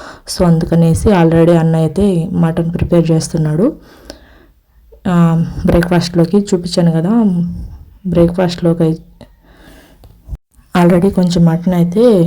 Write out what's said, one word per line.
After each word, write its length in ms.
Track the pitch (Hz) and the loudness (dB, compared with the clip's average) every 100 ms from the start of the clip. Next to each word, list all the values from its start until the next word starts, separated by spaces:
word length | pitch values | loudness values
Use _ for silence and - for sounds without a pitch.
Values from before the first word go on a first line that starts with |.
| - - - | -20 -18 -10
So 120 | - | -2
అందుకనేసి 640 | 180 160 165 170 165 160 226 | 0 2 0 2 2 2 2
already 460 | 185 165 165 165 170 | 2 4 4 4 4
అన్న 180 | 165 160 | 2 0
అయితే 540 | 160 170 202 175 165 | -2 0 0 0 -2
మటన్ 420 | 180 165 170 165 | -2 -2 -2 -4
ప్రిపేర్ 380 | - - 170 160 | -4 0 0 2
చేస్తున్నాడు. 540 | 160 - 160 156 156 254 - - - - - _ - _ _ _ _ _ - - | 0 -2 -4 -2 0 -2 -4 -14 -20 -20 -20 _ -20 _ _ _ _ _ -12 -2
ఆ, 80 | 170 170 165 170 - - | 2 2 0 -4 -4 0
బ్రేక్ఫాస్ట్లోకి 720 | 170 175 175 175 170 165 202 | 0 0 -2 0 0 0 0
చూపించాను 540 | 202 180 175 185 170 | 0 -4 -4 0 0
కదా, 200 | 160 175 233 214 175 175 - - - - - 185 | 0 0 0 0 0 -4 -8 -14 -16 -20 -12 -4
బ్రేక్ఫాస్ట్లోకి 760 | 175 170 175 185 - 170 170 | 2 2 0 -4 -2 -2 0
అయి-, 180 | 160 165 - - - _ _ _ - - _ _ - _ - - _ _ _ 180 | -2 -4 -10 -20 -20 _ _ _ -20 -20 _ _ -20 _ -16 -16 _ _ _ 0
already 320 | 175 175 196 | 2 2 0
కొంచెం 340 | 185 180 175 170 | 0 0 2 2
మటన్ 280 | 165 185 | 0 -2
అయితే 320 | 180 175 208 247 196 | -2 0 2 2 2